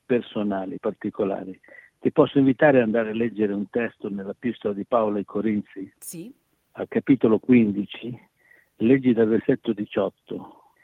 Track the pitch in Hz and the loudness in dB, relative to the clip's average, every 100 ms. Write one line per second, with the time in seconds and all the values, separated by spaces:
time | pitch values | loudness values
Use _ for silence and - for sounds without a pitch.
0 | - 123 - 113 104 95 95 87 113 98 | -2 -2 -2 -4 -4 -4 -6 -8 -8 -6
1 | 104 - 101 98 92 92 _ - - _ | -6 -4 -4 -4 -8 -16 _ -20 -20 _
2 | - - 139 143 135 127 156 131 117 113 | 0 2 2 4 2 4 6 6 4 0
3 | 110 110 117 101 104 101 101 123 113 - | -2 -2 -4 0 -2 -2 -4 -4 -4 -6
4 | 107 98 98 95 123 110 110 101 98 120 | -10 -8 -10 -6 -6 -4 -6 -6 -2 0
5 | 110 104 95 104 104 107 - - 98 _ | 0 -2 -4 -4 -2 -2 -4 -12 -16 _
6 | - 170 202 - _ _ _ - - - | -16 -14 -16 -20 _ _ _ -12 -6 -2
7 | - 135 120 107 - 123 107 98 98 - | 2 2 4 2 4 4 4 0 -6 -10
8 | 120 123 _ _ _ _ _ - 110 135 | -12 -12 _ _ _ _ _ -2 2 4
9 | 127 117 110 110 - 131 - 104 104 - | 4 2 2 2 0 -2 -2 -6 -4 -4
10 | 98 - - 101 - - _ _ | -4 -6 -14 -14 -14 -20 _ _